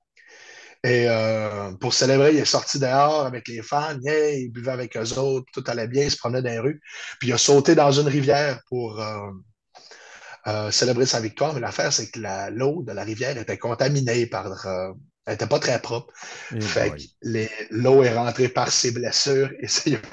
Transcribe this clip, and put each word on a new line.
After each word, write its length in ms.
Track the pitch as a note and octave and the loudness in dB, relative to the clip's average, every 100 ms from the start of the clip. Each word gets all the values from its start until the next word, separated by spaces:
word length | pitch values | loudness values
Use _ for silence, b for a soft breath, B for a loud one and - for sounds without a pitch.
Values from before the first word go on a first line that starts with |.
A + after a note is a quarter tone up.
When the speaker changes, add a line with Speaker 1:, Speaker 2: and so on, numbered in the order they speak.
| _ _ B B B B B B | _ _ B B B B B B
Speaker 1:
Et, 220 | B2+ B2 A#2+ | 2 4 4
euh, 640 | A2+ A2 A2 G#2+ G#2 G2+ F#2+ | 2 2 0 -2 -4 -8 -6
pour 120 | B2 | -2
célébrer, 400 | - C3 C3+ C#3+ | 2 4 6 6
il 60 | D3+ | 6
est 60 | A#2 | 4
sorti 340 | C3+ - C#3+ | 0 0 -2
dehors 460 | C3 C3+ D3 D#3 C3+ | 2 4 4 4 0
avec 220 | B2 A#2 | -6 -10
les 140 | A#2 | -12
fans, 340 | A2 D3 D3+ C#3+ | -4 -4 -4 -4
yeah, 280 | C3 D#3 D3+ | -2 2 2
il 200 | C#3+ B2+ | 0 -6
buvait 200 | A#2 B2 | -6 -6
avec 240 | B2+ A#2+ A#2 | -4 -6 -6
eux 220 | A2 B2 | -4 -2
autres, 300 | C3+ C3 C3 | 0 -2 -4
tout 120 | - C3 | -10 -6
allait 200 | A#2+ A2+ | -4 -2
bien, 160 | C3 | 0
il 80 | D3 | 0
se 60 | - | 0
promenait 240 | A#2+ B2+ | -2 -2
dans 60 | B2+ | -2
les 80 | A2+ | -2
rues. 220 | B2+ D3+ B B B B | -4 -4 B B B B
Puis 100 | B2 | -2
il 40 | |
a 40 | A#2 | 2
sauté 380 | - C#3+ C#3+ D#3+ | 6 6 8 6
dans 160 | C#3+ | 6
une 160 | C#3 D3 | 4 2
rivière 540 | C#3+ C3+ C#3+ D3 B2+ _ | 2 2 2 2 -4 _
pour, 320 | B2 A#2 G#2+ | -6 -6 -6
euh... 300 | G#2+ G#2+ G2+ F#2+ - _ _ - B B B B B B - | -8 -8 -10 -14 -20 _ _ -20 B B B B B B -6
Euh, 240 | G#2+ G#2+ | -4 -2
célébrer 340 | - B2+ A#2+ C3 | 0 2 2 2
sa 140 | A#2+ | 0
victoire, 320 | A2 - C#3+ | -4 -2 -2
mais 60 | C#3+ | -2
l'affaire, 340 | G2+ - D3+ | -6 -4 -2
c'est 160 | C3 A2+ | -2 -4
que 80 | A#2+ | -10
la, 300 | G#2 G2 G2 | -8 -6 -6
l'eau 340 | G#2+ C3+ E3 | -2 -2 -2
de 80 | A#2 | -6
la 100 | G2 | -8
rivière 340 | G2+ G#2+ B2+ C3 | -8 -6 -6 -6
était 200 | A2 G2 | -8 -6
contaminée 720 | A#2 A#2+ C3+ C#3+ B2+ A#2+ A2+ | -4 0 0 0 0 0 0
par, 380 | G#2 G2 F#2 F#2+ | -4 -8 -8 -6
euh, 260 | F#2 F#2 F#2+ - _ - | -6 -6 -10 -20 _ -8
elle 100 | A2 | -6
était 120 | G#2+ | 0
pas 120 | D3 | 0
très 220 | D3 A#2+ | 0 -2
propre. 320 | - A#2+ - B B B B | -2 -8 -8 B B B B
Speaker 2:
Eh 160 | A2+ G#2 | -6 -2
Speaker 1:
Fait 240 | F2+ A2 | 0 -2
Speaker 2:
boy. 60 | D2+ | -4
Speaker 1:
que 40 | - _ | -14 _
les, 260 | G#2+ A2+ G#2+ - G#2+ | -6 -4 -4 -8 -8
l'eau 320 | A2 B2 C3+ | 0 6 8
est 100 | B2 A#2 | 6 4
rentrée 340 | A#2+ A#2 B2 | -2 0 0
par 220 | - A#2+ | 0 0
ses 200 | - B2+ | 0 0
blessures 600 | A#2 A2+ - C#3+ C3+ C3+ C3 | -2 -2 -2 2 2 0 -4
et 80 | A2+ | -4
<laughs> 20 | |
ça, 140 | - D#3 | -2 0
il 60 | |
y 20 | A#2 | -2
a 40 | - | 2